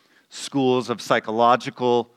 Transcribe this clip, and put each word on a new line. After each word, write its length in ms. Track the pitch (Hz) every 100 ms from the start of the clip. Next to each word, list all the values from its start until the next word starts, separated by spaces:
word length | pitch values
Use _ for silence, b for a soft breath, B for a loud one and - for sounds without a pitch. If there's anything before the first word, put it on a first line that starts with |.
| b b b
schools 600 | - - 143 131 127 113
of 120 | 113
psychological 1120 | - 120 - 110 117 123 131 - 123 120 117